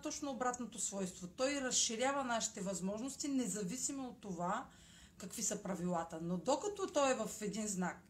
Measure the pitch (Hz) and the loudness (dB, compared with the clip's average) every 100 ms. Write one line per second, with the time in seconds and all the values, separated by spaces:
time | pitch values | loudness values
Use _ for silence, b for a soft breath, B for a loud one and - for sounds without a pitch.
0 | 302 294 285 240 247 247 240 - - 196 | -6 -4 -4 0 0 0 -6 -4 -4 -2
1 | 185 - 180 - 262 285 254 208 - 226 | -4 -4 -12 0 2 2 2 4 2 4
2 | 254 285 254 226 214 - 185 190 185 214 | 2 2 2 2 0 -2 -4 -2 -2 -2
3 | 262 - 294 269 233 190 190 254 - 277 | -4 -4 0 2 2 0 -2 -2 -2 -4
4 | 254 - 208 175 175 214 277 B B B | -6 -8 -8 -2 0 0 -4 B B B
5 | B - 185 - - 208 180 175 180 175 | B -14 -10 -2 -2 -2 -2 -2 2 0
6 | 165 160 170 180 208 285 415 403 381 302 | 0 -4 -2 0 2 2 2 -2 0 4
7 | 277 233 202 - 208 202 214 185 180 - | 6 4 0 -2 -4 -2 -2 0 0 -2
8 | - | -8